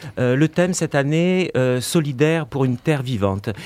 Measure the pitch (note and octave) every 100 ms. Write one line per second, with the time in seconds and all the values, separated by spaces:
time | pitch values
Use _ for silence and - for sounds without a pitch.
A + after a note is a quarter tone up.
0 | C#3 - B2 C3 D#3 - F3+ F3+ D#3 C#3+
1 | C#3 D#3 F3+ F#3 F3+ - B2+ B2+ A#2+ F3
2 | D3 B2+ D3+ E3 D3 C#3 C3 B2 - D3
3 | B2+ A#2 G2 G2 A2 G2+